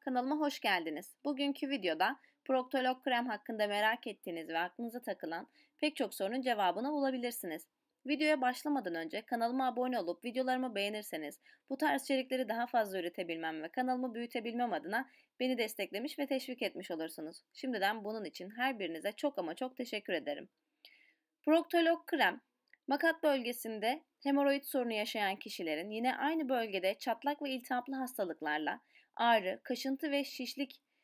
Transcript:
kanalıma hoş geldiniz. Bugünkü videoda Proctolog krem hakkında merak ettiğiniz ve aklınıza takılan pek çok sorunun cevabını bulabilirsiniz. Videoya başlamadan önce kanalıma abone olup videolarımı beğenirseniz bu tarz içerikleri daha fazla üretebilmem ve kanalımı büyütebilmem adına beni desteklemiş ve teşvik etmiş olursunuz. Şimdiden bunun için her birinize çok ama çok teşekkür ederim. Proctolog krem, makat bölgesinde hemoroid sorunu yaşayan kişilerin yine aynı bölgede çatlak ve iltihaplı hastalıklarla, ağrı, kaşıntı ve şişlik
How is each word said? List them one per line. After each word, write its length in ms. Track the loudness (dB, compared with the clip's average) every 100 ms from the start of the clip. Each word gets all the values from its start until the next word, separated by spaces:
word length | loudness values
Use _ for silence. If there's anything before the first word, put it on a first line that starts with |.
kanalıma 360 | 0 0 2 2
hoş 240 | 0 0
geldiniz. 560 | 2 2 0 -6 -8 -6
Bugünkü 460 | -4 0 0 0 -2
videoda 460 | 0 0 2 2 0 _ _
Proctolog 600 | 2 2 2 2 2 0
krem 220 | 0 0 0
hakkında 400 | -4 -4 0 0
merak 400 | 4 2 2 -4
ettiğiniz 420 | -8 -8 -8 -4
ve 100 | -2
aklınıza 440 | -2 -4 -8 -6
takılan 460 | -6 -6 -6 -6 -10 _ _ _
pek 180 | -2 0
çok 180 | -2
sorunun 260 | 0 -2 0
cevabını 520 | 0 4 4 2 0
bulabilirsiniz. 720 | 2 0 0 -4 -4 -6 -6 -8 _ _ _ -4
Videoya 340 | 2 4 4
başlamadan 540 | 2 0 0 0 0
önce 280 | -4 -4 -6
kanalıma 440 | -4 0 0 2 0
abone 340 | 0 0 0
olup 240 | -2 -4
videolarımı 500 | -4 -2 0 0 0
beğenirseniz 680 | -2 -2 -4 -6 -6 -6 -10 -20 -20 _
bu 60 | 0
tarz 260 | 2 2
içerikleri 460 | 2 0 0 -2 -2
daha 180 | -2 2
fazla 320 | 2 2 -2
üretebilmem 640 | -4 -4 -4 -4 -4 -4
ve 60 | -4
kanalımı 460 | -2 0 0 -2
büyütebilmem 580 | -4 -4 -4 -4 -2 0
adına 360 | 0 -2 -2 -4 _ _ _
beni 180 | 0 2
desteklemiş 600 | 0 -2 -4 -4 -4 -4
ve 80 | -2
teşvik 360 | -2 -2 -4
etmiş 280 | -4 -4 -6
olursunuz. 520 | -4 -6 -8 -12 -12 _
Şimdiden 520 | -8 -4 0 0 0
bunun 200 | -4 -6
için 260 | -8 -8 -12
her 280 | -2 -2 0
birinize 340 | -4 -2 -4
çok 260 | -2 -2 -2
ama 160 | -4
çok 220 | -4 -6 -6
teşekkür 360 | -6 -4 -2
ederim. 360 | -2 -2 -6 -8 _ _ _ -20 -20 _ _ _ _
Proctolog 640 | 4 4 6 4 6 2 0
krem, 340 | 2 4 2 _ _ _ _ -2
makat 360 | 2 2 4
bölgesinde 800 | 2 2 0 -4 -6 0 0 0 -6 _
hemoroid 400 | 2 4 4 2
sorunu 300 | 0 0 2
yaşayan 440 | 0 0 0 0 0
kişilerin 540 | -6 -4 -2 -2 -2
yine 260 | 0 0 2
aynı 320 | 2 2 2
bölgede 460 | 2 2 2 2 0
çatlak 440 | -2 0 0 -2
ve 80 | -2
iltihaplı 440 | -4 -2 -2 -2
hastalıklarla, 880 | -6 -4 -2 -2 -2 -2 0 0 -4 _ -20 _ 2
ağrı, 440 | 6 6 4 -4
kaşıntı 480 | -4 -2 -2 -2 0
ve 140 | 0
şişlik 560 | -2 -6 -8 -6 -6 -8 _ _